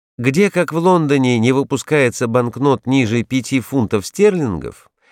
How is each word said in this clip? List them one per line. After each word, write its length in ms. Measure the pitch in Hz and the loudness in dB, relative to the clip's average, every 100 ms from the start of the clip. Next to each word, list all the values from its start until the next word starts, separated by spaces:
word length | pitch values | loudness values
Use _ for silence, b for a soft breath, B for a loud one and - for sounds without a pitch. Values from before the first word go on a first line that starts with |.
| _ - | _ -6
Где, 320 | 123 139 202 | -2 0 0
как 240 | - 151 | 0 -2
в 40 | 160 | 0
Лондоне, 640 | 175 180 147 143 127 123 | 2 2 2 2 2 2
не 100 | 113 | 2
выпускается 760 | 131 131 139 - 156 127 - 120 | 2 0 -4 -2 2 2 0 -2
банкнот 580 | 120 120 120 143 127 - | 0 -2 -2 0 0 0
ниже 380 | 135 110 117 | 0 2 -2
пяти 340 | 110 131 117 135 | -2 -4 -2 -6
фунтов 480 | 113 139 104 107 92 | -2 -2 -2 -2 -4
стерлингов, 840 | - 208 185 135 85 60 - _ _ b | 0 0 2 -2 -4 -8 -16 _ _ b